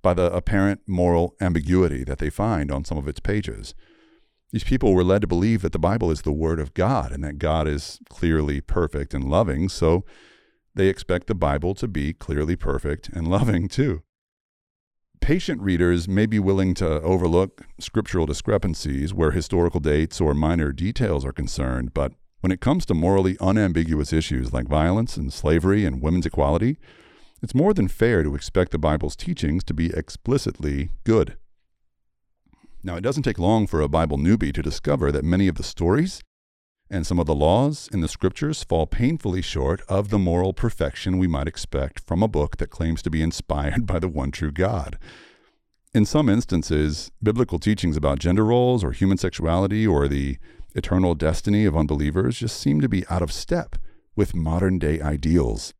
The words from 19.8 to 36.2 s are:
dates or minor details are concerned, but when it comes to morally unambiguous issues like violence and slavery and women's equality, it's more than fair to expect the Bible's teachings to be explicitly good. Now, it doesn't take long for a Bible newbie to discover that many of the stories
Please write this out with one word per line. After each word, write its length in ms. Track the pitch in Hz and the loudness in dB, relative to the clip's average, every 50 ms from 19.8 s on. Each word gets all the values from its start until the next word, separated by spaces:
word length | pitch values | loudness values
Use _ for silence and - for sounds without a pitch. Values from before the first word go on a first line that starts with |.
dates 400 | 71 76 73 73 80 80 - - | 0 2 2 2 2 0 0 0
or 140 | 90 76 71 | 0 2 2
minor 360 | 73 78 78 87 85 78 71 | 2 2 2 2 2 0 -2
details 540 | 67 67 87 101 120 - 120 104 85 71 67 | -2 -2 -4 -4 -2 -2 0 0 0 -2 -2
are 80 | 67 - | -4 -6
concerned, 600 | - 69 64 - - 67 64 64 62 62 64 - | -6 -6 -6 -4 -4 -4 -2 -2 -4 -4 -4 -2
but 180 | 76 71 67 - _ - _ _ _ | -2 -4 -4 -4 _ -20 _ _ _
when 120 | - 92 92 | 0 0 0
it 80 | 87 | 2
comes 240 | - - 143 185 - | 2 2 2 2 2
to 80 | - 101 | 0 0
morally 460 | 80 78 90 98 98 92 95 92 - | 2 4 4 4 4 4 2 0 2
unambiguous 720 | - 92 95 107 104 95 82 85 82 80 78 76 73 69 - | 0 2 4 4 2 2 2 0 0 2 0 0 0 0 0
issues 400 | 80 78 - 73 64 64 58 65 | 0 0 0 -2 -4 -4 -2 -4
like 160 | 64 60 - | -4 -2 0
violence 480 | 73 76 78 85 92 107 113 120 - | 0 2 2 2 2 0 0 -2 -4
and 160 | - 76 67 - | -6 -6 -6 -6
slavery 540 | - - 73 80 82 78 95 98 107 104 | -2 2 2 2 4 4 4 2 4 2
and 160 | 82 64 65 65 | 0 -2 -2 0
women's 240 | 76 85 90 78 | 0 0 2 0
equality, 500 | 80 - - 71 69 76 85 98 123 151 - - - - - - - - _ - - _ _ | -2 0 0 2 2 2 2 0 0 -2 -4 -8 -20 -20 -20 -20 -20 -20 _ -20 -20 _ _
it's 140 | - 110 - | -12 -2 2
more 180 | 127 156 202 214 | 2 4 4 4
than 160 | 190 104 95 | 2 2 0
fair 340 | - - 110 120 120 90 78 | 2 2 2 4 4 4 2
to 120 | 73 71 | 2 -2
expect 360 | 71 - - - 95 90 - | -4 -8 -2 0 0 0 0
the 80 | - 78 | 0 0
Bible's 380 | 76 80 76 78 76 76 - | 2 2 0 0 -2 -4 -6
teachings 480 | - - - 87 - - 73 73 90 - | -6 -6 -6 -4 -2 0 0 0 0 -2
to 80 | - 80 | -2 -2
be 140 | 76 82 82 - | -2 -2 -2 -2
explicitly 960 | 80 76 - - - - - 127 143 - - - - - 73 69 69 71 82 - - - | -4 -6 -8 -10 -10 -4 0 0 0 0 -2 -6 -4 -4 -4 -2 -2 -4 -4 -6 -4 0
good. 340 | - 110 110 78 - - - - _ _ _ _ _ _ _ _ _ _ _ _ _ _ _ _ _ _ _ _ _ _ _ _ - - - - | 2 4 4 2 0 -4 -14 -18 _ _ _ _ _ _ _ _ _ _ _ _ _ _ _ _ _ _ _ _ _ _ _ _ -18 -16 -10 -8
Now, 120 | 92 87 | -8 -8
it 60 | 85 95 | -2 -2
doesn't 200 | 127 135 151 135 | -2 -2 0 -2
take 160 | 135 107 - | -2 -2 2
long 300 | 85 90 113 113 107 - | 2 4 4 4 2 2
for 120 | - 78 | 0 0
a 60 | 76 | 0
Bible 320 | 69 71 82 82 78 76 69 | 2 2 0 0 2 0 0
newbie 340 | 71 87 107 113 82 73 69 | 4 4 4 4 2 -2 -2
to 80 | 78 | -2
discover 520 | 73 76 71 - - 71 71 - 87 71 71 | -4 -4 -6 -4 0 0 0 2 2 2 0
that 120 | 71 67 | 2 2
many 220 | 80 90 92 98 | 2 2 4 4
of 80 | 92 80 | 2 2
the 80 | - - | 0 -6
stories 580 | - - - 87 85 98 135 165 190 - - | -8 -4 -2 2 2 4 4 2 0 -4 -12